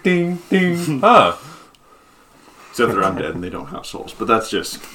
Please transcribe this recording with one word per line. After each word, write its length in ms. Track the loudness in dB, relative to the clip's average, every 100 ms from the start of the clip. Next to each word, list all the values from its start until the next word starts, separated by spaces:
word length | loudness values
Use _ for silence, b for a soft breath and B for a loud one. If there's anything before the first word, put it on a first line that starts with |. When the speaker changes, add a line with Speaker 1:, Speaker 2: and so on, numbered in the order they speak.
Speaker 1:
ding, 360 | 0 2 0 -4 0
ding. 500 | 2 2 0 -2 2
Speaker 2:
<laughs> 20 |
Speaker 1:
Huh. 340 | 6 6 6 0 B B B _ _ -20 _ _ _ _ -20 -20 -10
Speaker 2:
Except 200 | 0 0
they're 100 | 2
undead 320 | 0 -2 -6 -6
and 80 |
they 60 | -8
don't 160 | -10 -12
have 180 | -14 -14
souls. 280 | -14 -12 -6
But 100 | 0
that's 220 | 0 0
just, 300 | -4 -4 -10 -14